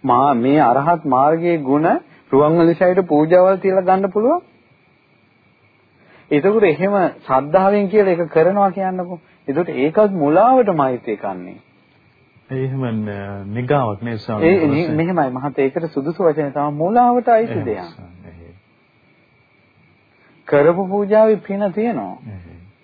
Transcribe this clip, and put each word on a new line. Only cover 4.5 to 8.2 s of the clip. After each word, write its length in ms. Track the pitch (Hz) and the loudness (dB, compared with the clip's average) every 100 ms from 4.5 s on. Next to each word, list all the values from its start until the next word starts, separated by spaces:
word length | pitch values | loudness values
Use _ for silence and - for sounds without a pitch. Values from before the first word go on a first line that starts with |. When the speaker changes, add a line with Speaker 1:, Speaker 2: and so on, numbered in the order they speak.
| _ _ _ _ _ _ _ _ _ _ _ _ _ _ _ _ - _ | _ _ _ _ _ _ _ _ _ _ _ _ _ _ _ _ -20 _
Speaker 1:
එතකොට 320 | 147 175 220 196 | 0 2 2 2
එහෙම 280 | 147 190 202 160 - | 2 0 0 0 -4
ශ්‍රද්ධාවෙන් 720 | - 131 143 180 190 208 196 | -2 -2 2 2 2 2 2
කියලා 240 | 208 196 | 2 2
එක 160 | 170 | 0